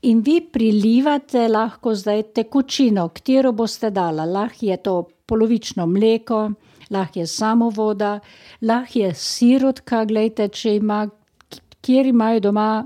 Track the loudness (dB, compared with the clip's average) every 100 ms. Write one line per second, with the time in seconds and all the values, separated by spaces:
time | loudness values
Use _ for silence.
0 | 2 2 2 0 0 0 2 2 2 2
1 | 2 0 -2 0 2 0 -2 -4 -4 -4
2 | -2 -2 -2 -6 -2 -2 -2 0 2 2
3 | -2 -6 0 2 2 0 -4 -4 -4 -2
4 | -2 -2 -2 -2 -4 -4 -4 -2 -2 -2
5 | -4 _ -4 0 2 0 -2 -4 -2 2
6 | 2 2 -2 -4 -4 -8 _ _ -8 -6
7 | -6 -6 -8 -4 0 2 0 0 -2 0
8 | -4 -4 -10 -20 -20 -8 -2 -2 -2 -2
9 | -2 -4 -8 0 4 4 2 -2 -4 -2
10 | 0 0 -2 -2 -4 -2 -2 0 0 -2
11 | -4 _ _ _ _ -20 _ _ 0 2
12 | 4 2 2 2 0 0 0 -2